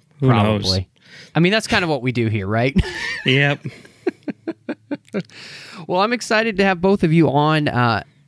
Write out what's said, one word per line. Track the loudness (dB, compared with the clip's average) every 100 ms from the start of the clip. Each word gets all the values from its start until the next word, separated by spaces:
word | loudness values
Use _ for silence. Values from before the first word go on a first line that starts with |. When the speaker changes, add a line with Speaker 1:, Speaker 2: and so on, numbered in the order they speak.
| _ -2
Speaker 1:
Who | 2
Speaker 2:
Probably. | 4 2 0 0 -2
Speaker 1:
knows? | -4 _ _ -20 -6 0
Speaker 2:
I |
mean, | 2
that's | 2 0
kind | -2
of | 0
what | -2
we | -2
do | 0 0
here, | -2 -2
right? | 0 2 2 0 -4
<laughs> | -8 -6 0
Speaker 1:
Yep. | 2 2 -2 -8 -16 -20 _ -8 -8 -12 -12 -12 -14 -12 -14 -10 -12 -8
Speaker 2:
<laughs> | -10 -10 -16 -20 -20 -18 -16 -4
Well, | -2
I'm | 0
excited | -2 -2 0 0 0
to |
have | 0 2
both | 2 2
of | 4
you | 4 4
on. | 4 2 2 0
Uh, | 0 2 0 -4 _